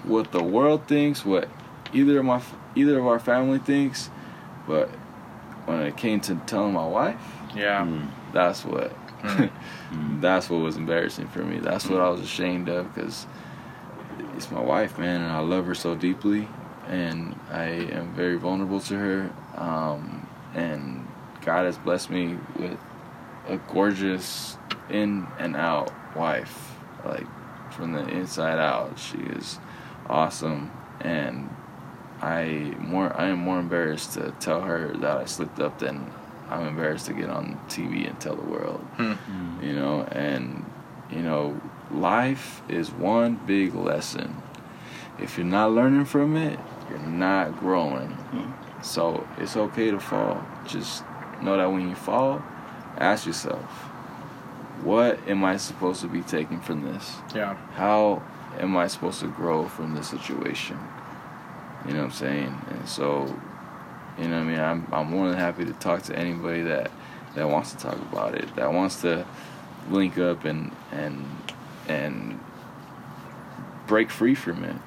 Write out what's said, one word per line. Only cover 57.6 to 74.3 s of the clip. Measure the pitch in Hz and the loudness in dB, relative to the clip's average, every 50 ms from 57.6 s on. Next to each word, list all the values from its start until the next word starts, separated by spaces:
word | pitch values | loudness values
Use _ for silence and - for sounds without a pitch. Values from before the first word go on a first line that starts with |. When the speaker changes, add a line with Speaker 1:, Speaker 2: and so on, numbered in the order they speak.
| - - - | -10 -12 -4
Speaker 1:
How | - 95 101 107 107 107 104 101 - - - - - - - - - | 0 4 6 6 8 8 6 6 4 -2 -8 -14 -14 -12 -10 -6 -2
am | - 95 95 90 | 0 2 4 4
I | 87 87 | 4 4
supposed | - - - 87 - - | 2 -2 -2 -2 -2 -2
to | 87 85 | -4 -4
grow | 71 - 87 85 80 78 73 69 | -4 0 2 2 4 4 2 0
from | - - 80 78 78 | -2 -6 -4 -4 -2
this | 76 - - | -4 -4 -4
situation?" | - 65 - - 69 62 - - - - - - - - - - - - - - - - - - - - - - - - - - - - - | -6 -6 -6 -4 -4 -2 -2 -2 -2 -4 -4 -6 -6 -8 -8 -10 -12 -12 -12 -12 -14 -14 -14 -14 -14 -14 -14 -14 -14 -14 -14 -14 -12 -10 -6
You | 69 71 | -4 -2
know | 76 | -2
what | 71 | -2
I'm | 64 | -2
saying? | - - 65 65 71 73 69 65 67 67 - - | -4 -4 -2 -2 0 0 -2 -2 -4 -6 -8 -8
And | - - - 64 | -8 -8 -6 -6
so, | - - 69 71 71 71 69 67 67 - - - - - - - - - - - - - - - - - | -4 0 2 2 2 2 0 -2 -4 -6 -8 -12 -12 -12 -14 -14 -14 -14 -14 -14 -14 -14 -14 -12 -8 -4
you | 85 85 | -2 0
know | 82 82 | 0 0
what | 80 | 0
I | 80 | 0
mean? | 82 80 | 2 2
I'm, | 78 80 85 85 82 80 | 2 2 2 0 -2 0
I'm | - 76 78 78 | 0 0 0 2
more | 85 95 95 92 | 2 2 2 2
than | 90 92 | 2 2
happy | 87 87 85 - 85 | 2 0 0 0 -2
to | 85 82 | -4 -4
talk | - - 90 85 85 - | -4 0 2 2 2 0
to | - - - | -4 -2 -2
anybody | 85 87 85 85 85 87 82 82 82 | 0 0 -2 -2 -2 -2 0 0 2
that, | 82 78 67 58 - - - - - - - - - - | 2 2 2 0 -2 -6 -8 -14 -14 -14 -14 -14 -8 -4
that | 73 78 76 | 0 2 4
wants | 71 76 71 - | 4 2 2 0
to | - - | -8 -8
talk | - - - | -6 -6 -4
about | - - - - - 52 - - | -4 -4 -4 -2 0 0 0 0
it, | - - - - - | -2 -4 -4 -2 0
that | 60 69 80 | 2 4 4
wants | 87 95 92 - - - | 4 4 2 0 0 2
to | 87 82 80 - - - - - - - - - - - - - - | 2 2 2 0 -6 -10 -14 -14 -14 -14 -14 -14 -14 -14 -12 -4 2
link | 92 98 95 90 82 90 | 4 4 4 4 4 2
up | 90 87 85 80 - | 2 2 2 2 0
and, | 78 76 78 78 - - - - - | -2 -2 -2 -4 -6 -8 -12 -12 -10
and, | - 73 76 76 69 69 69 69 71 - - - - - - - - - - - | -6 -4 -4 -4 -4 -6 -8 -8 -8 -8 -8 -10 -10 -10 -14 -16 -16 -12 -4 -2
and | 78 71 69 76 67 52 50 55 57 53 - - - - - - - - - - - - - - - - - - - - - - - - - - - - - | -2 0 0 -2 -4 -4 -6 -6 -8 -8 -10 -14 -16 -16 -16 -16 -16 -16 -16 -16 -16 -14 -14 -14 -14 -14 -14 -14 -14 -14 -14 -14 -12 -12 -12 -12 -12 -12 0
break | - 107 107 - - | 4 6 6 6 4
free | - - 113 123 | 2 4 6 6